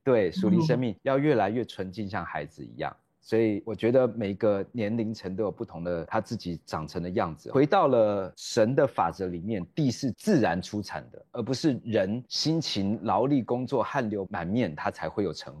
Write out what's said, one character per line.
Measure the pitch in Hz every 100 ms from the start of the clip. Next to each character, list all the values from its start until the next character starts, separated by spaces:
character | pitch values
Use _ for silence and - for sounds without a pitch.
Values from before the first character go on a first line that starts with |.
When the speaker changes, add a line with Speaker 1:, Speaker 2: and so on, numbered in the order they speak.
Speaker 1:
对， | - 120 92
属 | 123 196
灵 | 180
生 | 160 123
命 | 123
Speaker 2:
嗯。 | 101
Speaker 1:
要 | 135 135
越 | 147
来 | 127 98
越 | 117 113
纯 | - 95
净， | 92 101
像 | 95
孩 | 82 80 76
子 | -
一 | 62 58
样。 | 71 - _ _ -
所 | 113
以 | 113 101 -
我 |
觉 | 101 113
得 | 127 123
每 | 110 101
个 | 98 110 101 95
年 | 120 104 117
龄 | 110
层 | 113 92
都 | 95 104
有 |
不 | 85
同 | 95 85
的 | 85 87
他 | 78 110
自 | 104 113
己 | 90 82 -
长 | 85 78
成 | 90
的 | 85
样 | 95 90
子。 | 78 -
回 | 135 151
到 | 196 156
了 | 120 107 101 92 -
神 | - - 110 139
的 | 139
法 | - 85
则 | - 92
里 | 87
面， | 95 110 85
地 | - 143
是 | 117 135
自 | 98 - 180
然 | 104 87
出 | 85 104
产 | 104 82 -
的， | - -
而 | 120
不 | 117
是 | 131 160 120 -
人 | 107 95 117 -
辛 | - 151 160
勤 | - 104 98 110
劳 | 101 95 131
力 | 143
工 | 107 123 127
作 | 135
汗 | 101 143 113
流 | 101 95
满 | 98 85
面 | 113 107 76
他 | 101
才 | - 80
会 | -
有 | 95
成 | - - 71